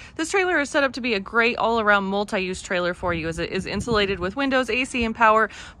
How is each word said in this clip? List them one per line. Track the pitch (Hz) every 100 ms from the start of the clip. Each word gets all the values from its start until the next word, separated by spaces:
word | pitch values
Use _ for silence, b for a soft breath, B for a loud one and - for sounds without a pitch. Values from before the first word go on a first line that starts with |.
| B -
This | 320
trailer | 392 359 320
is | 277
set | 302 269
up |
to | 247
be | 240
a | 196
great | 190 233 233 -
all-around | 226 233 208 202 190
multi-use | 196 208 208 185 180
trailer | - 180 175
for | 170 180
you | 165 160
as | 165
it | 170
is | 190 -
insulated | 202 240 214 196 185
with | 180 277
windows, | 277 262 233
A | 247 262
C, | 254
and | 226
power. | 226 220 220 208 B B -